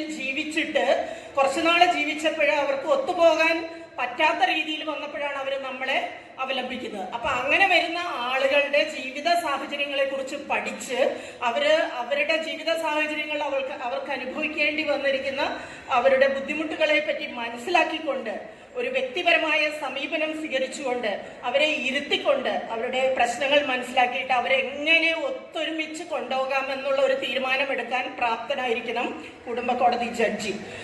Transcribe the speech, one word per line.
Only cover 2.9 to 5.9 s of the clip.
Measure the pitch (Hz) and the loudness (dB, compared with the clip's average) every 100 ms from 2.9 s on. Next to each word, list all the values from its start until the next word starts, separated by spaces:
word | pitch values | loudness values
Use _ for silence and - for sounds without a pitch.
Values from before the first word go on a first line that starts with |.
| 277 | 0
ഒത്തുപോകാൻ | - 359 330 311 320 330 330 - - - | 2 4 6 6 4 2 -4 -10 -12 -6
പറ്റാത്ത | 247 - 311 320 370 | -4 2 2 4 2
രീതിയിൽ | 320 311 311 | 2 0 -4
വന്നപ്പോഴാണ് | 311 277 294 294 285 277 | -4 -6 -6 -6 -4 -4
അവര് | 269 269 | -4 -4
നമ്മളെ | 262 254 262 | -4 -6 -2